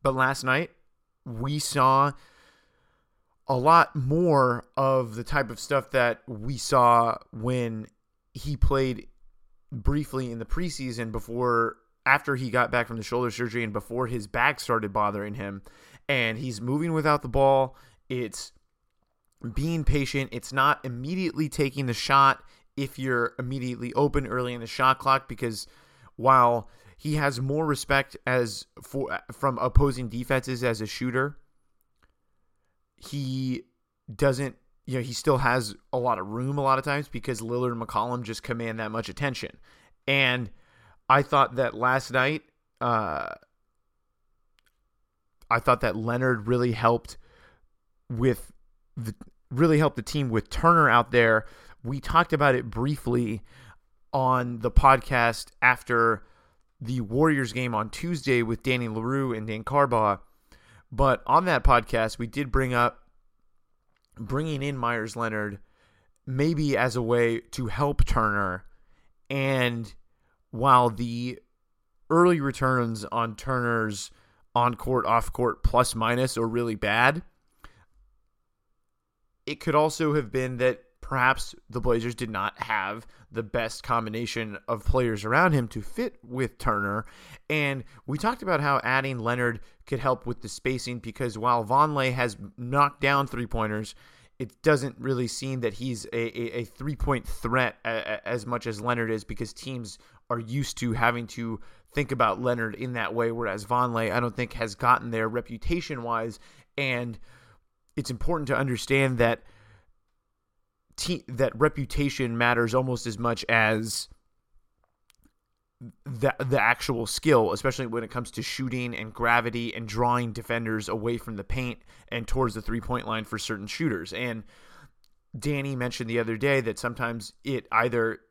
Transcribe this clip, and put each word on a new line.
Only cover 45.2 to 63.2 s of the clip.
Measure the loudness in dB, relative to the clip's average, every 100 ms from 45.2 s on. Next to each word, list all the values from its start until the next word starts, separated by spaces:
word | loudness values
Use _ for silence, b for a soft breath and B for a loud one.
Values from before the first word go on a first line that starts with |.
| _ _ -2
I | 0
thought | 2 2
that | 0 -2
Leonard | -2 0 0 0 0
really | 0 0
helped | 2 2 2 -2 -20 b b b b b _ _ _ _
with | 0 2 2 -6 -20 _ _ _ -10
the, | -10 -12 -20 _ _
really | 2 4 6
helped | 4 0
the |
team | -6 -4 0
with | 0 -2
Turner | 2 6 6 8
out | 6 6
there. | 4 6 4 B B B B
We | -8 -6
talked | 2 2 4
about | 4 4
it | 4 0
briefly | -2 -2 -2 0 0 0 -4 B B B B _ _ _
on | -2 2 2 0 -4
the | 4
podcast | 6 8 6 4 2 2 0 -10 _
after | 4 4 2 4 4 2 b b b b _ _
the | -6 -6
Warriors | -2 2 4 4 0
game | -2 -2
on | -2 -4
Tuesday | -6 -6 -4 2 2
with | 2 -2
Danny | 0 -2 -2
LaRue | -4 -2 -2 -2
and | -4 -6
Dane | -8
Carbaugh. | -2 2 4 4 2 0 -6 _ b b b b b
But | 2 2 2 4
on | 4 4
that | 4
podcast, | 6 6 4 -2 -2 -4
we | -6
did | -6 -2
bring | 0 2
up | 2 2 0 _ _